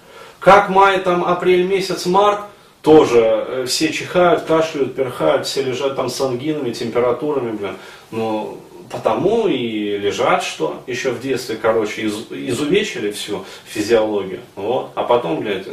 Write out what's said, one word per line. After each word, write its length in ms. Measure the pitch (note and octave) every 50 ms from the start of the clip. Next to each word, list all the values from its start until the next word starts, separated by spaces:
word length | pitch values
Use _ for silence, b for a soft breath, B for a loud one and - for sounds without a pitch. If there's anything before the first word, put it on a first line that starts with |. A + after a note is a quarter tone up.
| B B B B B B B B
Как 300 | - F3+ G3 G3+ G3+ F3+
май, 320 | F#3 F#3+ G3 G3 F#3+ F#3
там, 240 | F#3+ F#3 F3 F3 F3
апрель 420 | F3+ F3+ F3 F3+ F3+ F3+ F3+ F3+
месяц, 400 | F#3 G3 F#3+ F#3 - E3+ - -
март, 320 | F3+ F#3 G3 G#3 G#3 G3+ G3+ - B B B B B B _
тоже, 360 | - D3+ D#3 D3+ C3+ A#2+ A#2+ A#2
э, 440 | A2+ A2 A2 G#2+ - A#2 B2 C3 B2+
все 260 | B2 - - D#3+ D3+
чихают, 500 | C#3+ - C#3 - - F3+ F3+ F3 E3 -
кашляют, 520 | - - D#3+ D#3+ D#3+ - - C#3+ C3 A#2+ -
перхают, 500 | C3+ C3+ B2 A#2+ - D#3+ D#3 D3 C#3 C3+ -
все 160 | - C#3 C3
лежат 320 | C3 A#2+ A#2+ C#3 C3+ C3+
там 120 | - C3 A#2+
с 120 | - -
ангинами, 500 | C#3 C3 B2 A#2+ C#3 D#3 D3+ D3 C3 A#2+
температурами, 800 | A2+ - B2 A2+ A2 A#2+ A#2+ B2 A#2 - D3+ D3 D3 C3+ A#2+ A#2
блин. 260 | A2 G2+ G2+ F#2+ F#2 F#2+ B B B B B -
Ну, 460 | A2 A2+ A2+ A2 G#2+ G#2+ G#2 G2 - - - - - F2 - -
потому 600 | - - - - - - E3+ G3+ A3+ A#3 G#3+ F3+
и 500 | C#3+ B2 B2 A2+ G#2+ G#2+ G#2 G#2 G2+ G2+
лежат, 460 | G2+ G2+ F#2+ A#2 B2+ D#3 - C#3+ -
что 360 | - - - D#3+ - - - -
ещё 240 | - A#2+ - - C3+
в 100 | A#2+ A2
детстве, 380 | A#2+ C3+ B2+ A2+ - - A2 G#2
короче, 420 | - A2 - F#2 G#2 G#2 - A2+
из-, 280 | A2 G#2+ G#2 - - -
изувечили 800 | F#2 - - - A#2 A2+ D3+ D3 F3 G#3 G#3+ G#3 - E3+ G#2+ G#2
всю 340 | G#2 - - G#2+ G2+ F2+ F2+ B B B -
физиологию. 720 | - - A2 G2+ G#2 A#2+ A2 G#2+ G#2+ G#2 G2+ F#2 F#2 F#2 - - - -
Вот. 360 | F#2+ G2 A2+ B2 C#3 C#3 C3+ -
А 80 | -
потом, 380 | - - - B2 - E3 D#3+ C3+
блядь, 260 | A#2+ G#2+ G2 F#2 - -